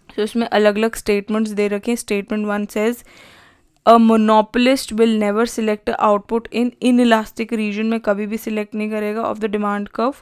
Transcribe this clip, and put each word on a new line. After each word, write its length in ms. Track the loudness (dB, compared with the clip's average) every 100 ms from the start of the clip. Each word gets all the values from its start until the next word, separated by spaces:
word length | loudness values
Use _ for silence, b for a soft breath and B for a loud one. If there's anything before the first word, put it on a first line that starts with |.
| _
So, 80 | -6
इसमें 280 | -2 -2 0
अलग-अलग 480 | 2 2 2 -2 -2
स्टेटमेंट्स 560 | -2 -2 0 -2 -2
दे 160 | -2 -2
रखे 240 | -2 -4
हैं। 60 | -4
Statement 480 | -4 -6 -4 -4 -4
one 220 | -4 -4
says, 320 | -2 -2 -2 -10 B B B B B _ _ 6
"A 120 | 6
monopolist 920 | 6 4 4 4 2 2 2 2 -2
will 260 | 0 2 2
never 360 | 0 0 -2 -2
select 340 | -2 -2 -4 0
output 440 | 2 0 0 -6 -4 -2
in 160 | -2 -2
inelastic 680 | 2 4 4 2 0 -8 -6
region," 340 | -4 -4 -4
में 160 | -2 -2
कभी 280 | -2 -2 -4
भी 100 | -6
सिलेक्ट 380 | -6 -6 -6 -8
नहीं 140 | -6
करेगा, 440 | -6 -6 -4 -6
"of 60 | -4
the 100 | -4
demand 400 | -4 -4 -4 -6
curve।" 260 | -4 -4 -6